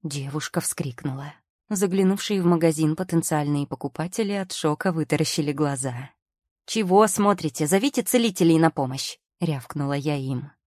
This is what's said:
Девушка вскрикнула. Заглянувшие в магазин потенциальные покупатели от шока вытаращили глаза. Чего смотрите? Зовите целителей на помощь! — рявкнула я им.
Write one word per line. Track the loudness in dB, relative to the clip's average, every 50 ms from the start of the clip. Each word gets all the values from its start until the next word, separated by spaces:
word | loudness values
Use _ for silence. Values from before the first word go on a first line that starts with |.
| _
Девушка | -6 -6 -6 -8 -6 -6 -6 -6 -4 -4 -4
вскрикнула. | -4 -4 -6 -6 -8 -8 -8 -8 -8 -8 -8 -8 -10 -14 -16 _ _ _ _ _ _ _
Заглянувшие | -4 -2 -2 0 2 4 4 4 2 0 -2 -4 -2 2
в | 4
магазин | 4 4 4 4 2 2 4 2 0 0
потенциальные | 0 -4 0 0 0 0 2 0 0 0 0 0 -2 -2
покупатели | -4 -8 -8 -8 -10 _ -6 -8 -6 -4 -4 -2 -2 -2
от | -4 -4 -6
шока | -8 -4 -2 -2 -2 0 -2 -2
вытаращили | 0 -2 -2 0 0 0 0 0 0 -2 -2 -2 0
глаза. | 0 0 -2 -2 -2 -4 -6 -6 -8 -12 -14 _ _ _ _ _ _ _ _ _ _ _
Чего | -6 -4 -2 0 4 6 6 6
смотрите? | 6 4 2 2 2 2 2 0 -6 -4 -2 0
Зовите | 2 2 2 2 2 0 0 -2
целителей | 2 2 2 2 2 0 4 4 6 6 6
на | 6 4
помощь! — | 2 0 -4 -4 -4 -8 -8 -10 -12 _ _ _ _ _
рявкнула | -4 -4 -4 -4 -6 -10 -8 -6 -4 -2 -2
я | -2 -2 -2 -2
им. | -2 -2 -4 -4 -6 -6 -10 _ _ _